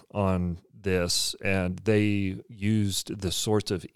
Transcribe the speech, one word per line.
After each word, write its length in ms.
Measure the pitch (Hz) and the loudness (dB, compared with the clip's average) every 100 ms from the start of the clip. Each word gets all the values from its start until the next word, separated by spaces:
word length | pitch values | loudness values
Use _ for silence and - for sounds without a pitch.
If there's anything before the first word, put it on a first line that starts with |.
| - | -8
on 460 | 104 98 92 87 85 - 113 | -2 0 2 0 -4 -10 -8
this, 540 | 98 92 87 - - - | -2 0 2 0 -2 -4
and 340 | 101 95 90 92 | -2 0 0 -2
they 560 | - 107 104 101 98 95 - | 2 4 4 2 -2 -4 -12
used 720 | 110 101 110 101 95 - 101 | -4 0 2 2 -2 -6 -6
the 100 | 95 | -4
sorts 380 | - - 107 - | -2 0 0 0
of 140 | 92 - | -4 -6